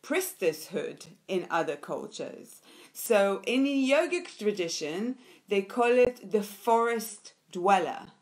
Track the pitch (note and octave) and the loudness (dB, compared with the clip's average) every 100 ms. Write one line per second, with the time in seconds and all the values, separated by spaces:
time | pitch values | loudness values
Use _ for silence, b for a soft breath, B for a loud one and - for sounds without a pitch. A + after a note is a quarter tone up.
0 | - E4 F#4+ - F3 D#3 - E3+ A#2 D#3 | -2 -2 -2 0 -2 -2 -8 -8 -8 -10
1 | - - - F#3 D#3+ E3 D#3 C#3+ - D3 | -20 -20 -6 -6 -2 -2 -2 -6 -8 -8
2 | - - C#3+ - - - B B B - | -8 -10 -10 -12 -18 -20 B B B -12
3 | - G#3+ G3 G3 - B3+ C#4 C#4 C4 C#4 | 2 4 4 0 -2 0 2 2 2 2
4 | E4+ F4 - - G#3 G3 E3+ - D3+ E3+ | 2 -2 -6 -4 -2 -2 -4 -4 -6 -4
5 | A#3 B3+ B B _ G3+ G3 B3 A#3+ B3 | -4 -6 B B _ -2 -2 0 4 6
6 | B3 B3 G3 G#3 G3+ - - A3+ A#3 A#3 | 4 2 -4 -2 -4 -6 2 2 2 -2
7 | G#3+ - - _ _ F#3 F3+ G3 D3+ - | -6 -14 -20 _ _ -2 4 4 4 -6
8 | - _ | -14 _